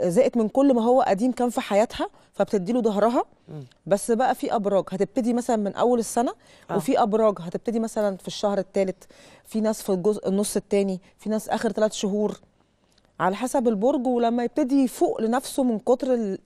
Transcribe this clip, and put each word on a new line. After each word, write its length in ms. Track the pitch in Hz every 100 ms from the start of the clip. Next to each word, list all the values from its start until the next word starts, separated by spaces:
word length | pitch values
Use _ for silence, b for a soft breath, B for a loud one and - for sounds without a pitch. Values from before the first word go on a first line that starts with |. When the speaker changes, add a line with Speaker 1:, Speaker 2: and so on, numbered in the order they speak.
Speaker 1:
زهقت 360 | 180 175 254 240
من 100 | 214
كل 240 | - 277
ما 100 | 240
هو 180 | 226 254
قديم 300 | - 190 254
كان 180 | 240 247
في 120 | -
حياتها، 480 | - 202 240 - 381 b b
فبتدي 400 | - 196 208 175
له 80 | 247
ظهرها. 420 | 220 202 220 262 - _ -
Speaker 2:
مم. 140 | 156 131 _ -
Speaker 1:
بس 260 | 196 -
بقى 240 | 220 214 254
في 200 | 285 233
أبراج 280 | 196 196 165
هتبتدي 440 | 185 196 - 233
مثلًا 220 | 240 240 226
من 200 | 202 -
أول 240 | 220 240
السنة، 340 | 220 - 262 - b b -
Speaker 2:
آه. 40 | 190
Speaker 1:
وفي 240 | - -
أبراج 340 | 233 214 220 196
هتبتدي 400 | 170 196 - 226
مثلًا 380 | 220 226 208 185
في 100 | -
الشهر 300 | - 208 202
الثالث، 380 | 185 202 190 - - B B B -
في 160 | 220
ناس 200 | 214 220
في 80 | -
الجزء، 380 | 190 190 208 -
النص 280 | 190 208 208
الثاني، 460 | - 202 196 185 b _
في 120 | 208
ناس 200 | 214 -
آخر 220 | 220 233
ثلاث 200 | 214 214
شهور، 460 | - 208 208 208 - _ _ _ _ _ _ _ -
على 160 | 170 208
حسب 320 | 247 285 240
البرج. 400 | 208 240 294 247
ولما 360 | 240 233 240
يبتدي 400 | 240 - 269 277
يفوق 380 | 254 - 349 -
لنفسه 420 | 220 247 - -
من 160 | 254 214
كتر 340 | - 254 262
ال-، 260 | 247 208 190